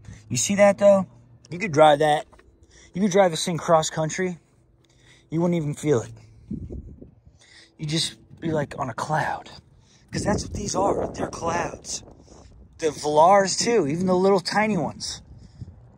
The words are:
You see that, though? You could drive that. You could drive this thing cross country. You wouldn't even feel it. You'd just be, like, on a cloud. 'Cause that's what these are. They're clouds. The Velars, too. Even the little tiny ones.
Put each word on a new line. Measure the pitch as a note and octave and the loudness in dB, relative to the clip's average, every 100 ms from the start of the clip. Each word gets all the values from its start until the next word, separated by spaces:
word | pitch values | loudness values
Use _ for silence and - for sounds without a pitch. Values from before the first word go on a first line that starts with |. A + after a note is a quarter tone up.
| - - - | -20 -20 -8
You | B2 | -6
see | - G3+ | -2 4
that, | G3+ G3 | 4 6
though? | G3+ G3 F#3 - _ _ _ | 6 6 2 -10 _ _ _
You | E3+ | -8
could | A3 | -2
drive | D3 D#3 D3 | 4 6 6
that. | D3+ D3+ - _ _ _ _ _ - | 2 0 -4 _ _ _ _ _ -12
You | F3 | -4
could | G#3 | 0
drive | F#3+ F#3 | 4 2
this | D#3+ - | 0 -4
thing | D#3+ | -4
cross | - D#3+ D#3 | 2 2 2
country. | - D#3 - F#3 E3+ _ _ _ _ _ _ _ _ _ | -4 -4 -4 -6 -8 _ _ _ _ _ _ _ _ _
You | D#3 | -2
wouldn't | F3 E3+ | 0 0
even | D3 | -4
feel | D3 D3+ B2+ | -4 0 0
it. | G#2 - - - - - - - - - - _ _ _ _ - - _ | -2 -12 -20 -20 -16 -14 -12 -14 -16 -20 -20 _ _ _ _ -20 -20 _
You'd | D#3 | -6
just | D#3+ - - _ - | -6 -6 -10 _ -12
be, | E3 | -6
like, | D#3 C#3+ - | -4 -6 -8
on | - | -10
a | |
cloud. | - - D3+ - - - - _ _ _ _ _ | -8 -4 -4 -4 -8 -12 -20 _ _ _ _ _
'Cause | - | -6
that's | - G#3 | -4 -4
what | - | -4
these | - G3+ F3+ | -8 -6 -2
are. | G3 - - | -2 -2 -6
They're | - - | -8 -10
clouds. | - E3 E3+ D3+ - - - - - - - - - - - | -8 -6 -4 -6 -10 -12 -14 -14 -20 -20 -20 -20 -20 -20 -6
The | D#3+ | -4
Velars, | C#3+ D3 D3+ E3 G3+ F#3+ - | -2 0 4 6 6 4 0
too. | A#3 A#3 C#3+ | 0 2 0
Even | E3+ F#3 | 0 0
the | F3+ | 2
little | F#3+ G3 | 4 2
tiny | - G3 G#3+ F#3+ | 0 -2 0 -2
ones. | B2 G#2+ - - - - - - - - - | -4 -8 -12 -14 -18 -20 -20 -20 -20 -20 -20